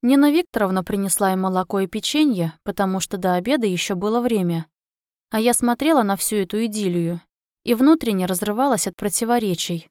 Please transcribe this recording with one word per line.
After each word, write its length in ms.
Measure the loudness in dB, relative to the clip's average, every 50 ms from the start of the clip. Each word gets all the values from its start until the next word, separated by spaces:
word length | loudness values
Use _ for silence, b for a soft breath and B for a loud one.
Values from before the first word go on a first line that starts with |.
| 4
Нина 280 | 4 4 6 6 6
Викторовна 540 | 4 2 0 _ -2 0 0 0 0 -2 -2
принесла 480 | -2 -4 -4 -2 -2 -2 0 0 0 0
им 80 | 0
молоко 400 | 0 0 0 -2 -2 _ -2 -2
и 60 | -2
печенье, 680 | -2 -4 -8 -8 -4 0 2 2 2 2 0 -2 -4 -4 _ _
потому 360 | -10 -4 -2 -2 -2 0 -2
что 160 | -4 -6 -8
до 180 | -2 0 0 0
обеда 320 | 0 0 0 0 0 0
ещё 300 | 0 -2 -2 -2 -4 -4
было 240 | -2 -2 -2 0 0
время. 460 | 0 0 0 0 0 0 -2 -2 -4 _ _ _ _ _ _ _ _ _ _ _ _ _
А 100 | -4 0
я 140 | 2 2 2
смотрела 480 | 2 2 0 0 2 2 2 4 4 4
на 140 | 2 0
всю 200 | -2 -2 -4 -2
эту 280 | -2 -2 -2 -2 -4 -2
идиллию 560 | -2 -4 -2 -2 -2 0 0 -2 -2 -4 -6 _ _ _ _ _ _ _ _ _
и 100 | -2 2
внутренне 520 | 4 6 6 4 4 2 -2 -2 -2 0
разрывалась 600 | -2 -2 -2 -2 -4 -2 0 0 0 0 0 -2
от 100 | -4 -6
противоречий. 920 | -6 -6 -4 -2 -2 0 0 0 0 2 0 -2 -2 -4 -6 -6 -8 -8 _